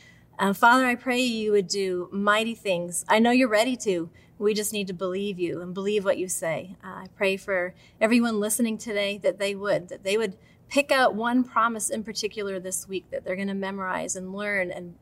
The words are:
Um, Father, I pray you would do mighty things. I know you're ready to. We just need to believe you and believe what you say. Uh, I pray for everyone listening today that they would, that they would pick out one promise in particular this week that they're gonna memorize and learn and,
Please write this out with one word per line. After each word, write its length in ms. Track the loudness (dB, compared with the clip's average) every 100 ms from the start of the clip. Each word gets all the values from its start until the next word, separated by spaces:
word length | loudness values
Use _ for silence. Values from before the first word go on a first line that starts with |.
| -20 -20 _ -2
Um, 160 | 0
Father, 320 | 4 6 6 4
I 80 |
pray 280 | 0 0 0
you 320 | 0 0 2
would 140 | 2 2
do 400 | -2 -2 -2 -4
mighty 420 | 0 2 2 2
things. 500 | -2 -2 -2 -2 -4 4
I 100 | 6
know 140 | 6
you're 180 | 6 4
ready 260 | 4 2 0
to. 340 | 0 0 -2 -12 _ -2
We 160 | 0
just 180 | 0 -2
need 140 | -4 -6
to 80 |
believe 460 | -4 -4 -4 -4 -4
you 200 | -4 -4
and 140 | -8
believe 320 | -4 0 0 2
what 140 | 0
you 80 | -2
say. 500 | -4 -4 -4 -8 -14
Uh, 40 | -14
I 200 | -14 -12 -4
pray 200 | -2 -2
for 380 | -2 -4 -4 -8 -14 -2
everyone 400 | 2 4 2 0
listening 380 | -2 0 -2 -4
today 400 | -6 -4 -2 -2
that 160 | -2 0
they 160 | -2 -4
would, 340 | -2 -2 -4
that 140 | -8
they 140 | -2 0
would 200 | -2 -6 _ _ -4
pick 220 | -2 2
out 240 | 4 4 2
one 280 | 0 2
promise 460 | 2 2 2 0 -4
in 140 | -6
particular 560 | -6 -6 -6 -4 -6 -6
this 280 | -6 -8 -6
week 220 | -8 -6
that 160 | -8 -6
they're 100 | -4
gonna 200 | -4 -4
memorize 600 | -4 -4 -4 -4 -4 -8
and 200 | -8 -8
learn 340 | -2 -2 -2
and, 280 | -4 -12 -16